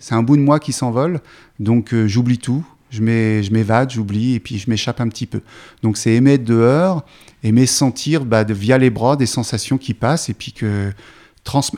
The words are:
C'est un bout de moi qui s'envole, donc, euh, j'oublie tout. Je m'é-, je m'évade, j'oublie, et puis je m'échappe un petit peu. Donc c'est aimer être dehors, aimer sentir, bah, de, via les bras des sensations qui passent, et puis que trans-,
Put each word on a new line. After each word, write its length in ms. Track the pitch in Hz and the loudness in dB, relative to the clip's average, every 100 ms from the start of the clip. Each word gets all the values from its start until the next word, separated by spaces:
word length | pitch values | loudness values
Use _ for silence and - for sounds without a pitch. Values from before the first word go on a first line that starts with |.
C'est 160 | - 113 | -4 -2
un 80 | |
bout 120 | 117 147 | 2 4
de 60 | |
moi 160 | 139 151 | 4 2
qui 140 | 143 | 0
s'envole, 480 | - 127 117 160 170 - - _ - | -4 -2 -2 -2 -4 -10 -20 _ -6
donc, 340 | 107 120 113 | 0 0 0
euh, 140 | 117 107 | 0 0
j'oublie 300 | 110 123 120 | 0 0 -2
tout. 260 | - 135 165 _ _ | -2 -4 -6 _ _
Je 100 | 110 | -4
m'é-, 400 | 110 113 110 107 | 0 2 2 0
je 100 | 101 | 0
m'évade, 360 | 110 107 113 135 | 0 2 2 0
j'oublie, 440 | 120 101 104 123 | -4 -4 -2 0
et 60 | 117 | -2
puis 180 | - 110 | -4 -8
je 100 | 120 | -4
m'échappe 320 | 107 - 117 | -4 -4 -4
un 80 | 117 | -6
petit 160 | - | -6
peu. 160 | 120 107 - - - - | -8 -8 -10 -20 -20 -4
Donc 140 | 113 101 | -4 -2
c'est 160 | 117 | 2
aimer 220 | 117 135 | 4 6
être 100 | 139 | 4
dehors, 600 | 113 117 120 143 185 170 - - - _ | 2 4 4 4 2 -2 -6 -20 -20 _
aimer 220 | 107 117 | 0 2
sentir, 640 | 127 - 135 - 147 156 123 | 2 2 -2 -2 -2 -2 0
bah, 180 | 110 | 0
de, 80 | 107 | 0
via 240 | 101 104 131 | -2 2 4
les 140 | 127 | 4
bras 260 | 104 117 143 | 2 -2 0
des 80 | |
sensations 540 | 120 - 113 107 - 135 | 0 -2 -4 -6 -4 -4
qui 160 | - | -4
passent, 340 | 110 117 165 - | -4 -2 -2 -4
et 60 | |
puis 180 | 101 - | -10 -10
que 400 | - 107 101 98 101 - - - _ | -6 -4 -2 -4 -8 -18 -20 -20 _
trans-, 180 | - 139 - | -4 -2 -2